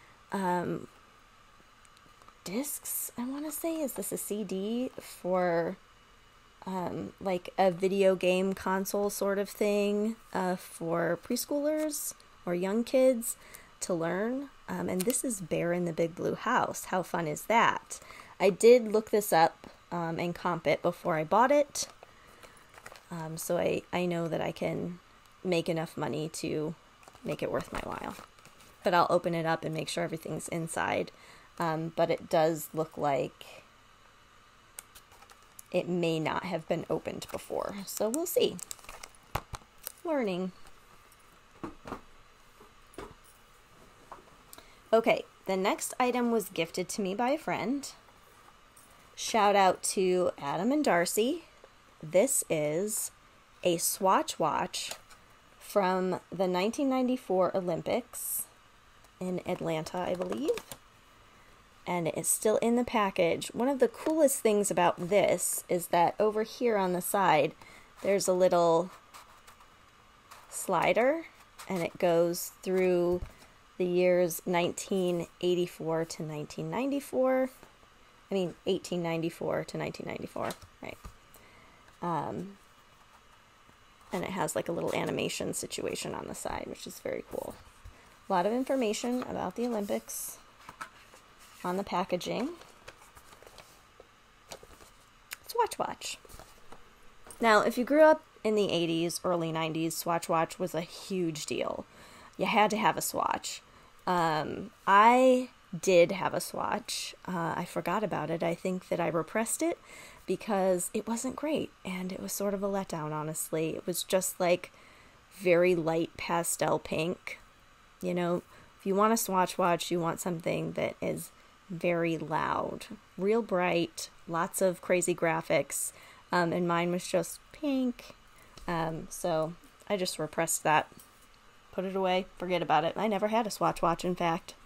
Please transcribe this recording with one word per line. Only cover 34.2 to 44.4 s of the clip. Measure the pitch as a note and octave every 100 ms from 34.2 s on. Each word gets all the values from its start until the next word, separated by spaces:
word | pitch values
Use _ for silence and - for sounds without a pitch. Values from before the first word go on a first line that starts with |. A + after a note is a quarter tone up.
| - - - - - - - - - - - - - - -
it | F3+ -
may | F3+ E3 D#3+
not | D3+ -
have | F3+ F3 -
been | E3 -
opened | D#3+ - - -
before. | - - - - G3+ F#3+
So | - G#3+
we'll | C4 F4
see. | B3 A3 F3+ - - - - - - - - - - - - - -
Learning. | E4+ D4 G#3+ F3+ F#3 - - - - - - - - - - - - - - - - - - - - - - - - - - - - - - - - - - - - - - -